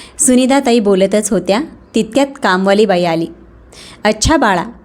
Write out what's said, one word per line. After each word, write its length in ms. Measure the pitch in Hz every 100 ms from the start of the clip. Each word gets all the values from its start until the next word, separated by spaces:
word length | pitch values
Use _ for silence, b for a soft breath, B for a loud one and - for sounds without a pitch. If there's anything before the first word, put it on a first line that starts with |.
| B B
सुनिधाताई 600 | - 247 254 269 269 240
बोलतच 520 | 208 190 190 208 214
होत्या 300 | 185 180 202 320 - - 226
तितक्यात 320 | 220 269 277 -
कामवाली 420 | 214 185 190 202 214
बाई 180 | 180
आली. 240 | 175 165 165 - - - - B B B
"अच्छा 340 | 208 214 - 311
बाळा, 260 | 233 180 214 -